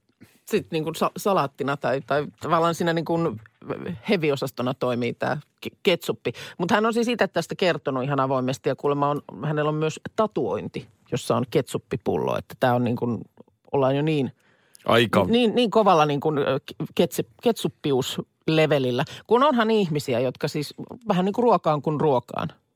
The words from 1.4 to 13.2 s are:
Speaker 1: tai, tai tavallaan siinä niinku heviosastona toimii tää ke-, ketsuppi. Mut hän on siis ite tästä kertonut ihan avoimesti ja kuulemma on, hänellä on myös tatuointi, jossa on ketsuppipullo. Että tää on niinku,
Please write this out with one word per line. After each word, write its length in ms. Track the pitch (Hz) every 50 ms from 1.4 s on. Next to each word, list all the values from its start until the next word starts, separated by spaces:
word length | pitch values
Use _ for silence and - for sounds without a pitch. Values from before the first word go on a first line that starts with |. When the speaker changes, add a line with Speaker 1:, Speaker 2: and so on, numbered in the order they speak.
| 143 139 _ - 135 135 143
Speaker 1:
tai, 240 | - - 127 123 139
tai 240 | - - 143 147 147 110 - -
tavallaan 340 | - 139 170 165 165 170 165
siinä 180 | - 185 170 165
niinku 240 | 170 156 - 170 165 165 156 107 110 - - _ _ - - - - - - 175 - - -
heviosastona 640 | 214 180 151 151 135 131 139 135 - - 120 127 139
toimii 400 | - - 127 123 117 120 120 -
tää 240 | - 123 127 131 151 - _ _ _ -
ke-, 100 | - - _ -
ketsuppi. 480 | 202 170 160 - - 131 - - 123 - - - - -
Mut 140 | - 175 175
hän 140 | 214 208 220
on 80 | 226 220
siis 140 | 240 233
ite 200 | 240 240 196 208
tästä 280 | - - 175 165 - 170
kertonut 480 | - 196 175 156 151 - 147 135 127 123
ihan 160 | 143 143 139
avoimesti 500 | 131 131 139 131 127 127 131 - - 151
ja 60 | 131
kuulemma 340 | - - 147 143 143 143 143
on, 120 | 147 139 - - - 92 127
hänellä 240 | 151 151 151 147 156
on 60 | 151
myös 240 | 156 156 156 151 - - - _
tatuointi, 720 | - 214 208 - 180 131 98 87 - - - - - 117 - _ _ _ -
jossa 240 | - - - - -
on 80 | 120 123 -
ketsuppipullo. 840 | - 151 - - - - - - - - - - 95 78 62 65 60
Että 180 | 52 - - - -
tää 160 | - 127 120
on 80 | 123 123
niinku, 380 | 123 123 - - 120 113 -